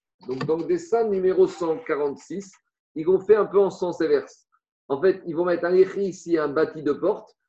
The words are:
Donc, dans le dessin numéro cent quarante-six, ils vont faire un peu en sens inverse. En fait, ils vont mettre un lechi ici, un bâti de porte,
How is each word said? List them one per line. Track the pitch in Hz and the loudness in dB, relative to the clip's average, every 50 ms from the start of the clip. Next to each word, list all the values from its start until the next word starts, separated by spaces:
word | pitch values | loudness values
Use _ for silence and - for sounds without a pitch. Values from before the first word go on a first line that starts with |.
| _ _ _ _ - | _ _ _ _ -10
Donc, | 123 131 131 139 | -10 -8 -6 -2
dans | 143 160 | -2 -2
le | 170 160 | -2 0
dessin | 147 180 170 - - 220 233 226 | -2 -2 -4 -2 -2 -2 0 0
numéro | 214 202 190 180 185 180 175 185 | 0 -2 0 0 2 4 4 2
cent | 180 - - 175 160 160 160 | 2 2 -4 -4 -4 -4 -4
quarante-six, | 165 - 156 139 147 143 135 135 - - 156 196 196 190 _ _ _ _ _ _ _ _ _ | -4 -6 -4 -2 -2 -4 -4 -8 -12 -12 -12 -12 -12 -14 _ _ _ _ _ _ _ _ _
ils | 151 156 | -6 0
vont | 165 185 180 | 0 0 0
faire | 185 - 214 214 | 4 4 4 4
un | 190 | 4
peu | - - 202 | 2 2 2
en | 196 185 | 2 2
sens | - - 185 175 160 - | 0 -4 -6 -6 -2 -2
inverse. | 165 156 147 135 - - - _ _ _ _ _ _ _ _ _ _ _ | 0 2 2 0 0 -4 -16 _ _ _ _ _ _ _ _ _ _ _
En | 139 135 | -4 0
fait, | 160 190 185 190 170 | 2 0 0 0 -6
ils | 175 151 | -8 -4
vont | 160 175 | -2 0
mettre | 180 175 170 170 | 0 0 0 0
un | 175 | 2
lechi | 185 185 190 190 - 196 202 190 | 4 4 4 4 2 -4 -4 -4
ici, | 165 - - 170 170 160 | -6 -8 -4 -2 0 0
un | 151 147 | 0 0
bâti | 139 156 156 156 - 156 | 2 0 0 0 -2 -4
de | 147 147 | -2 -2
porte, | 139 - - 180 214 - - - _ _ _ | -2 0 0 -2 -2 -2 -8 -18 _ _ _